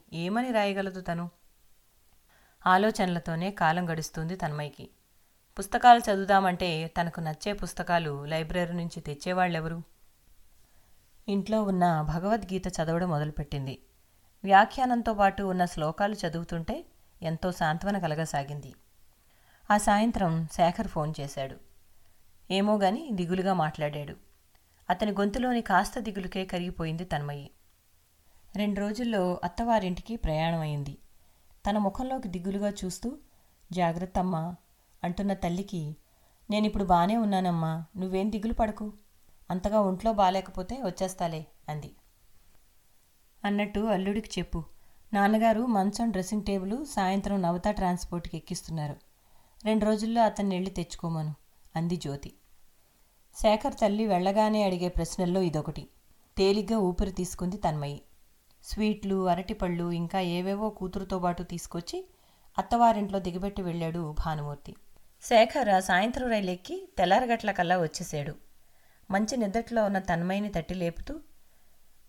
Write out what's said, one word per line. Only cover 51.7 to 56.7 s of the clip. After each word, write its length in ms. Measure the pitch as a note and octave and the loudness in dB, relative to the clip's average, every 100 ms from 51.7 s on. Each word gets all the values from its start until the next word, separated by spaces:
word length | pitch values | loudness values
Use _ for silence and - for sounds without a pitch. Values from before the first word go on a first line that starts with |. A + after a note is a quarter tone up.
| E3 | -4
అంది 200 | E3+ F3 | -2 -2
జ్యోతి. 380 | D3+ C#3 - - _ - - _ _ _ _ _ _ - | -4 -8 -10 -16 _ -20 -20 _ _ _ _ _ _ 0
శేఖర్ 320 | G#3+ G#3+ C#4 | 4 4 0
తల్లి 340 | - G#3+ G#3 A3 | 0 0 2 2
వెళ్ళగానే 560 | F3+ F#3 G3+ G#3+ G#3+ | 2 4 4 4 4
అడిగే 260 | G3 F3+ F3+ | 2 0 0
ప్రశ్నల్లో 520 | - E3 - F3 F#3 | -2 -2 -2 0 2
ఇదొకటి. 460 | F3+ D3+ D3+ D3+ - _ _ - _ - | 2 0 -4 -8 -14 _ _ -20 _ 2
తేలిగ్గా 420 | G3 G#3 G3+ | 4 4 2